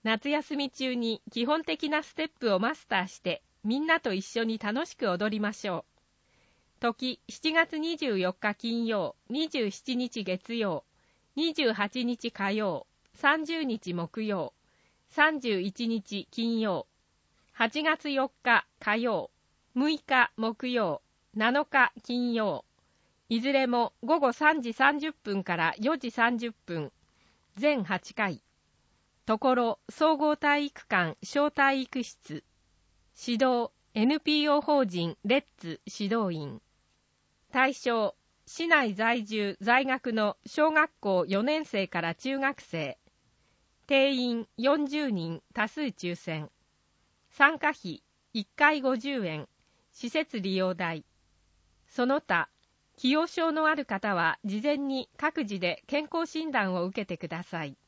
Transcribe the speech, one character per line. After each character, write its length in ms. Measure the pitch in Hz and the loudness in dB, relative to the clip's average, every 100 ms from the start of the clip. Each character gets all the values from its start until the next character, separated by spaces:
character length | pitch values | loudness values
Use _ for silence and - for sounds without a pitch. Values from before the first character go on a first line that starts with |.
夏 260 | 220 220 285 | -2 -2 0
休 260 | 302 - 294 | -2 -2 -4
み 140 | 277 | -4
中 240 | - 262 | -4 -4
に 260 | 247 233 220 - | -2 -2 -4 -6
基 140 | 233 | -4
本 200 | 233 311 | 0 0
的 260 | 320 320 302 | -2 -4 -2
な 120 | 302 | -4
ス 120 | 302 | -4
テ 140 | - 311 | -8 -8
ッ 20 | _ | _
プ 140 | 233 | 0
を 40 | 185 | 2
マ 160 | 226 | 0
ス 140 | 311 _ | -4 _
タ 120 | 190 | -2
ー 80 | 185 | -2
し 100 | - | -6
て、 240 | 180 165 _ _ | -6 -6 _ _
み 160 | 208 262 | -4 -2
ん 80 | 320 | 2
な 140 | 330 | 2
と 140 | 254 | 2
一 100 | 190 | -4
緒 180 | - 233 | -4 -4
に 140 | 226 220 | -2 -4
楽 300 | 208 233 339 | -4 -4 -4
し 100 | - | -4
く 140 | 220 | -2
踊 200 | 180 214 | 0 -2
り 80 | 208 | -2
ま 140 | 208 | -4
し 160 | 208 208 | -4 -6
ょ 160 | 170 - | -6 -10
う。 920 | _ _ _ _ _ _ _ _ _ | _ _ _ _ _ _ _ _ _
時、 400 | 240 - 254 - - | -2 -2 -6 -6 -14
七 240 | - 320 | -4 2
月 240 | 320 330 311 | 2 2 -2
二 220 | 320 320 | -4 -2
十 180 | 277 196 | -2 0
四 160 | 180 | 0
日 220 | 190 208 | 0 -4
金 320 | 208 233 233 226 | -4 -4 -2 -2
曜、 300 | 214 156 - _ | -2 -2 -6 _
二 220 | 262 311 | -4 -2
十 200 | 285 214 | -2 -2
七 260 | - - 247 | -4 -6 -4
日 280 | 247 233 | -4 -6
月 300 | 190 185 - | -6 -6 -6
曜、 320 | 233 208 151 _ _ _ _ _ | -4 -2 -4 _ _ _ _ _
二 180 | 277 330 | -4 -2
十 220 | 311 254 | 0 0
八 320 | 214 202 254 240 | 2 -2 -2 -4
日 260 | 240 233 | -4 -6
火 200 | - 196 | -4 -2
曜、 340 | 214 208 151 - _ _ | 0 -2 -4 -8 _ _
三 320 | - 285 311 | 0 2 2
十 200 | 302 330 | 0 -4
日 280 | 277 220 175 | -2 -4 -4
木 320 | 175 170 - | -6 -6 -6
曜、 300 | 214 196 131 _ _ _ _ _ _ | -4 -4 -6 _ _ _ _ _ _
三 280 | - 302 302 | 4 4 4
十 220 | 247 196 | -2 -2
一 280 | 190 190 233 | -2 -4 -4
日 380 | 226 - 202 - | -4 -4 -10 -8
金 280 | - 233 226 | -4 -2 0
曜、 260 | 220 170 - _ _ _ _ _ _ | 0 -2 -6 _ _ _ _ _ _
八 300 | - 226 294 | 0 0 2
月 260 | 311 311 294 | 0 0 0
四 220 | 269 262 _ | 0 -2 _
日 240 | 247 233 - _ | 4 4 2 _
火 180 | - 220 | -2 0
曜、 340 | 240 190 - _ _ _ _ | 0 -2 -4 _ _ _ _
六 160 | 247 294 | 0 0
日 400 | 302 - 262 233 - | -2 0 2 2 0
木 320 | 220 220 254 | -6 -4 -2
曜、 320 | 247 190 147 _ _ _ | 0 0 -2 _ _ _
七 320 | 214 226 269 294 | 0 2 2 2
日 260 | 277 247 - | 4 2 0
金 300 | - 247 247 | -6 -4 -2
曜、 320 | 226 214 147 _ _ _ _ _ _ _ | 0 -2 -4 _ _ _ _ _ _ _
い 140 | 226 | 0
ず 100 | 262 | 2
れ 140 | 277 262 | 2 2
も 260 | 240 233 _ | 2 0 _
午 180 | 233 320 | 0 2
後 120 | 269 | 2
三 300 | - 302 320 | 4 2 2
時 100 | 233 | -4
三 260 | - 269 285 | 2 2 2
十 140 | 311 | -6
分 320 | - 208 196 | -8 -4 -4
か 120 | 185 170 | -2 0
ら 180 | 165 - | 0 0
四 200 | 233 320 | -2 0
時 120 | 240 | -4
三 280 | 240 233 240 | 2 2 2
十 140 | 233 - | -6 -10
分、 260 | - 165 143 _ _ _ _ _ _ - | -8 -6 -6 _ _ _ _ _ _ -2
全 280 | 285 285 | 0 0
八 280 | 175 185 - | -2 -4 -6
回。 300 | - 202 139 _ _ _ _ _ _ _ _ | -4 -4 -4 _ _ _ _ _ _ _ _
と 140 | - 220 | -2 2
こ 160 | 262 | 4
ろ、 240 | 247 233 - - | 4 2 -2 -10
総 300 | - 311 302 | 2 2 4
合 180 | 302 302 | 2 2
体 300 | 294 294 285 | 2 2 0
育 200 | - - | -8 -2
館 300 | 190 170 - | 0 0 -4
小 280 | - 285 294 | -4 0 2
体 300 | 294 269 277 | 4 4 2
育 220 | 254 262 | -2 -6
室。 420 | 233 - - 156 _ _ _ _ _ _ _ - | -8 -12 -14 -14 _ _ _ _ _ _ _ -12
指 240 | - 226 | -4 2
導、 280 | 262 240 233 _ _ | 4 2 -2 _ _
エ 100 | 214 | 2
ヌ 160 | 226 302 | 4 4
ピ 220 | - 302 | 2 2
ー 120 | 294 | 4
オ 40 | 294 | 2
ー 20 | |
法 240 | 294 285 | 4 2
人 320 | 226 175 170 - | 2 0 -4 -4
レ 140 | 208 269 | 0 0
ッ 60 | _ _ | _ _
ツ 240 | 170 156 - | -12 -12 -14
指 280 | - 202 | -6 -2
導 220 | 226 196 160 | 0 0 -4
員。 220 | 143 220 _ _ _ _ _ _ _ _ _ | -8 -12 _ _ _ _ _ _ _ _ _
対 220 | 254 262 | 2 2
象、 420 | 262 247 233 208 - _ _ | 2 0 0 0 -4 _ _
市 240 | - - 330 | -18 -6 4
内 240 | 311 240 | 4 4
在 320 | 190 226 240 | 0 0 0
住 320 | 208 214 202 - | -2 -2 -2 -2
在 240 | 196 247 269 | 4 4 4
学 260 | 262 247 | -2 0
の 240 | 220 208 - | 0 0 -2
小 260 | - - 311 | -6 2 4
学 200 | 311 311 _ | 4 2 _
校 240 | 202 185 170 | 0 2 2
四 160 | 196 | 0
年 220 | 247 311 | 2 0
生 240 | 302 208 185 | -2 -2 -2
か 140 | 170 | -2
ら 120 | 165 | -2
中 240 | 165 254 269 | -4 -4 -2
学 220 | 277 277 | -2 -4
生。 380 | - 165 139 - _ _ _ _ _ _ _ _ - | -8 -6 -6 -8 _ _ _ _ _ _ _ _ 0
定 260 | 269 277 | 4 4
員 340 | 262 247 233 220 - | 2 0 -2 -6 -2
四 260 | 254 302 | 2 2
十 240 | 285 302 285 | 2 -2 -2
人、 340 | 196 165 165 _ | -2 -4 -8 _
多 120 | - 214 | -4 -4
数 140 | - | -2
抽 340 | 285 - 175 | -6 -4 -8
選。 360 | 170 - 156 151 _ _ _ _ _ _ _ _ | -6 -6 -8 -8 _ _ _ _ _ _ _ _
参 280 | - 285 320 | 4 4 4
加 120 | 302 | -2
費、 320 | 302 180 151 _ _ _ | -2 -10 -12 _ _ _
一 120 | 226 196 | -8 -8
回 280 | - 294 302 | 2 4 4
五 160 | 262 254 | 0 -2
十 260 | 269 269 | -2 -4
円。 240 | 180 156 135 _ _ _ _ | -4 -6 -10 _ _ _ _
施 180 | - 240 | -12 -4
設 320 | 311 311 226 | -4 -2 -4
利 140 | 190 190 | -2 0
用 180 | 185 | 0
代。 320 | 180 175 160 - _ _ _ _ _ _ _ _ | -2 -4 -6 -12 _ _ _ _ _ _ _ _
そ 160 | - | -2
の 160 | 247 285 | 0 0
他、 300 | - 175 - _ _ _ _ _ | 0 -2 -2 _ _ _ _ _
既 120 | 254 | 2
往 160 | 302 339 | 2 0
症 260 | - 330 | 0 0
の 140 | 311 311 | 2 2
あ 80 | |
る 100 | 302 | 0
方 300 | 277 196 214 | -4 -4 -2
は 240 | 180 165 - 208 | 0 0 -2 -6
事 160 | 208 | -2
前 160 | 277 294 | -2 -2
に 320 | 277 269 - - | -2 -4 -6 -4
各 240 | 302 320 | -4 -2
自 160 | 214 196 | -6 -2
で 240 | 175 - - | -4 -4 -4
健 220 | 285 302 | -4 -2
康 140 | 330 | -4
診 260 | 330 311 320 | -4 -6 -2
断 240 | 262 190 | 0 0
を 120 | 180 180 | -2 -2
受 160 | 208 | -6
け 20 | |
て 140 | 202 170 | -8 -8
く 100 | 160 | -8
だ 140 | 165 | -10
さ 240 | - 170 147 | -8 -8 -8
い。 100 | 135 | -12